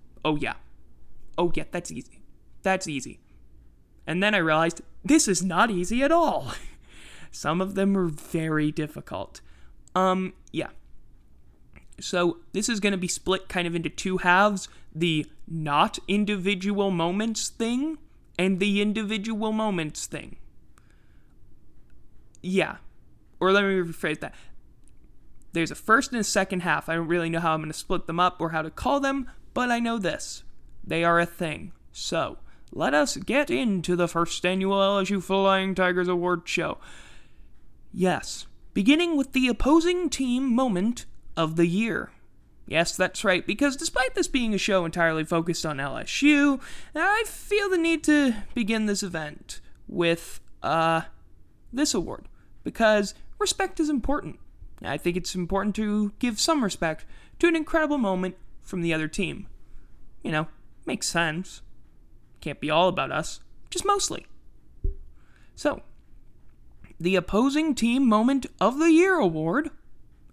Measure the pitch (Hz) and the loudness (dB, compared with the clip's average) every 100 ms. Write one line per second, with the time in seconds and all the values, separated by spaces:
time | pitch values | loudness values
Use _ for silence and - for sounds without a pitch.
0 | - - 160 151 120 - - - - - | -20 -4 0 0 -2 -6 -14 -20 -20 -16
1 | - - - - 175 156 156 175 - 156 | -12 -10 -6 0 2 2 0 -8 -8 -12
2 | - - - - - - 185 190 185 139 | -14 -20 -20 -20 -20 -4 0 0 -2 -6
3 | 123 - - - - - - - _ - | -8 -16 -20 -20 -20 -20 -20 -20 _ -16
4 | - 165 208 208 160 156 165 170 - - | -4 0 2 2 4 4 2 -2 -12 -8
5 | 190 302 - 180 185 170 233 185 180 240 | 4 4 6 2 2 2 4 2 0 2
6 | 277 330 320 - - - - - - - | 4 6 4 0 -4 -10 -12 -14 -20 -20
7 | - - - - 147 170 190 190 196 196 | -20 -16 -16 -6 -2 0 0 0 2 2
8 | 175 151 - 165 160 156 151 151 151 139 | 0 -2 -6 -4 0 0 0 -2 -6 -8
9 | - 92 - - - - - - - 185 | -10 -10 -10 -14 -20 -20 -20 -20 -4 0
10 | 185 185 185 - - - - - - - | 2 2 -2 -8 -10 -6 -6 -10 -18 -18
11 | - - - - - - - - - - | -18 -20 -20 -20 -20 -20 -20 -20 -20 -12
12 | - 180 175 - - 190 220 214 202 190 | -4 2 2 0 -8 -4 -2 0 0 0
13 | 175 - - 185 - 185 175 170 165 - | -2 -4 -2 -2 0 -2 -2 -2 -4 -4
14 | 190 185 180 180 208 196 - - - 156 | -2 0 4 6 6 2 -8 -16 -12 0
15 | 170 156 135 - - 160 151 143 214 - | 2 2 -2 -10 -10 -6 0 4 4 2
16 | - 202 208 202 185 196 196 202 196 170 | 0 0 2 0 0 0 0 2 2 2
17 | 170 196 226 214 - - 226 247 302 311 | 2 0 -2 -2 -6 -2 -2 0 -2 -4
18 | - - - - 190 185 202 202 208 208 | -12 -20 -12 0 2 4 4 4 2 0
19 | 208 220 220 214 220 220 220 180 156 - | -2 -4 -2 -2 0 0 0 0 -4 -6
20 | - 156 - - - - - - - - | -10 -10 -12 -14 -14 -18 -20 -20 -20 -20
21 | - - - - - - - - - - | -20 -20 -20 -20 -20 -18 -18 -18 -18 -18
22 | - - - - 180 190 156 - - - | -18 -18 -20 -10 0 2 2 -2 -14 -18
23 | - - - - 185 196 196 190 170 160 | -20 -20 -16 0 4 6 4 2 -2 -4
24 | 165 156 147 - - - - - - - | -4 -4 -8 -12 -14 -16 -16 -20 -20 -20
25 | - - - - - 165 160 147 - 233 | -20 -20 -18 -18 -6 -2 -2 -2 4 4
26 | 269 240 202 208 196 180 170 151 160 165 | 4 -2 0 0 0 -2 0 -2 0 -2
27 | 165 175 165 165 170 156 151 151 - 175 | 0 0 0 0 0 0 -2 -8 -2 -2
28 | - 165 180 - 160 160 156 - 247 285 | -2 2 2 2 -2 -2 -4 -4 0 2
29 | 269 269 254 - - - 247 240 233 233 | 2 -2 -4 -12 -6 -2 0 2 0 0
30 | 175 - - - - - - - - 160 | -2 -4 -8 -12 -14 -14 -14 -12 -4 2
31 | 170 170 170 - 165 147 185 - - - | 4 4 2 -2 -6 -6 -10 -16 -18 -10
32 | - 165 131 - - - - - 185 294 | -4 -2 -4 -6 -16 -18 -12 -2 2 4
33 | 285 - 151 254 285 240 247 190 165 175 | 2 -2 -2 0 2 0 0 0 0 0
34 | 170 170 165 - 180 190 190 196 196 202 | 2 0 0 0 0 0 2 2 2 2
35 | 190 202 170 190 196 190 190 190 180 180 | 0 -2 2 2 4 4 2 2 2 2
36 | 180 180 175 175 - - 151 - - - | 2 2 2 0 -2 -2 -2 -6 -12 -18
37 | - - - - - - - - - - | -18 -20 -20 -20 -18 -18 -18 -20 -12 0
38 | 180 151 - - - - - - 196 311 | 0 0 -4 -12 -12 -18 -6 2 4 6
39 | 349 294 269 254 254 226 254 330 339 359 | 4 0 0 0 2 2 6 6 6 0
40 | 349 - 262 247 269 233 262 180 214 240 | -2 -2 -2 0 2 2 2 2 0 -2
41 | - - - - 160 165 175 185 226 160 | -8 -14 -8 -2 0 2 2 2 0 -2
42 | - - - - _ - - 156 170 - | -6 -14 -20 -20 _ -20 -4 0 0 0
43 | 185 - 202 180 - 202 277 269 320 - | -2 0 0 0 0 0 0 0 -4 0
44 | 523 - - 262 226 196 - 190 165 175 | -2 0 0 0 0 0 2 2 2 2
45 | 165 160 156 170 170 160 160 139 139 120 | 2 2 0 0 0 -2 -4 -4 -4 -6
46 | 113 - 285 294 285 269 - - - 302 | -6 2 6 6 6 2 -4 -10 -6 0
47 | 359 427 440 - - 403 403 359 330 320 | 2 2 -2 -8 -2 0 2 2 2 2
48 | 302 294 269 214 - 240 214 226 214 202 | 4 4 4 0 -4 -2 0 0 0 0
49 | 196 170 151 - - - - - - - | -2 -6 -8 -12 -14 -14 -14 -18 -10 0
50 | 170 170 - - - - - 160 165 165 | 2 0 -4 -12 -12 -6 0 2 2 2
51 | - - - - - - - 240 294 202 | -2 -14 -20 -20 -20 -20 -8 -2 0 0
52 | - - - - - - - - 220 208 | -2 -8 -14 -20 -20 -12 -8 2 4 4
53 | 196 - - - 415 - 370 - 302 285 | 2 -6 -12 -4 -2 0 -2 -2 -2 0
54 | - 294 160 - - - - - - 147 | 0 -2 -4 -12 -18 -18 -18 -10 -6 -2
55 | 175 175 170 185 170 190 208 202 214 208 | -2 -2 -4 -4 -2 0 0 -2 0 0
56 | 208 - 247 214 - 311 208 - 165 156 | -2 -2 -4 0 2 2 2 0 -4 -4
57 | - - - - 339 330 302 320 302 294 | -10 -14 -12 2 2 2 2 0 2 2
58 | 202 185 185 - - - - 180 170 160 | 2 0 -2 -6 -16 -16 -8 -2 0 0
59 | 156 - 165 143 - - - - - - | -2 -2 -4 -4 -12 -16 -14 -14 -14 -16
60 | - - 247 156 165 - - - - - | -14 -8 -2 -2 -2 -10 -20 -12 -8 -4
61 | - 170 165 160 185 - - - - - | -2 0 0 -2 -8 -14 -16 -18 -18 -20
62 | - - - - 151 143 151 156 185 135 | -20 -20 -20 -12 -10 -6 2 4 4 2
63 | 135 135 165 - - - - 359 403 403 | -2 -4 -4 -8 -16 -18 -8 -4 0 2
64 | - - - - - - - - - - | 0 -6 -12 -18 -18 -20 -20 -4 -2 -2
65 | - - - - - - - - - - | -12 -18 -20 -20 -20 -4 -2 -2 -10 -20
66 | - - - - - - - - - - | -20 -20 -20 -20 -20 -20 -20 -20 -20 -4
67 | 170 185 175 196 269 294 320 254 233 254 | 0 2 2 2 4 2 0 2 2 4
68 | 254 214 240 277 - - 202 269 330 320 | 6 6 6 2 -2 0 0 4 6 8
69 | 381 359 190 156 160 233 320 - - - | 6 6 4 2 0 0 -2 -8 -20 -20
70 | - - - | -20 -20 -20